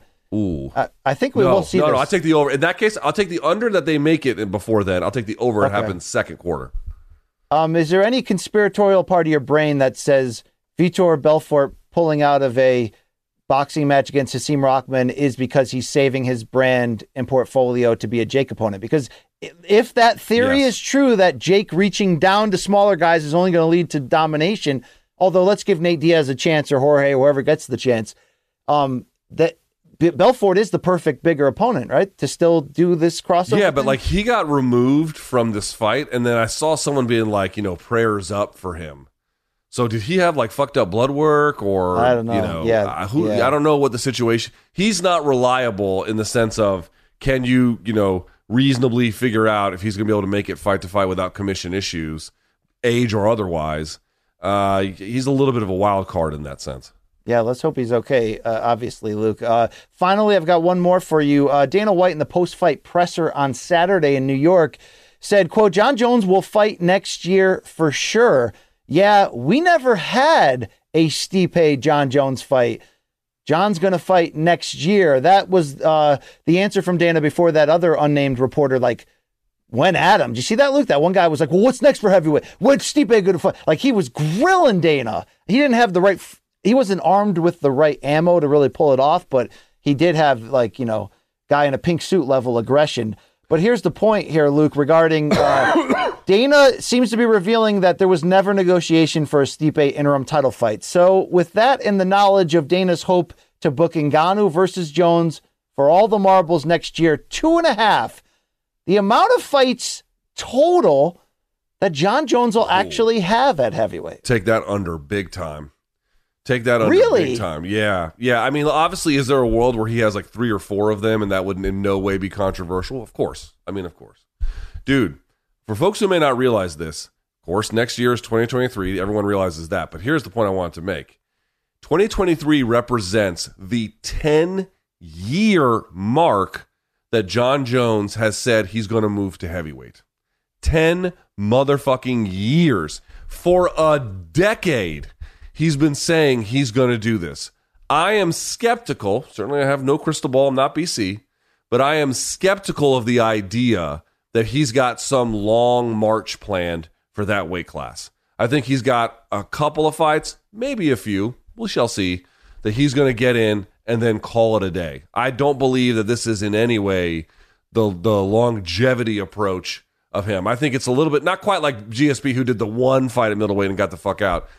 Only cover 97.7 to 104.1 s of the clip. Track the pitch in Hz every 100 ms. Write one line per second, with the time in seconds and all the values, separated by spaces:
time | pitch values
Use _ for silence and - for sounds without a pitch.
97.7 | 208 180 170 190 180 165 185 190 202 180
98.7 | 180 165 165 156 165 147 147 135 - 151
99.7 | 151 143 151 143 139 127 156 135 110 113
100.7 | 107 - 175 180 190 165 175 170 208 240
101.7 | 269 208 202 185 196 202 196 180 170 135
102.7 | 180 185 170 - 180 170 - _ _ 165
103.7 | 131 165 165 147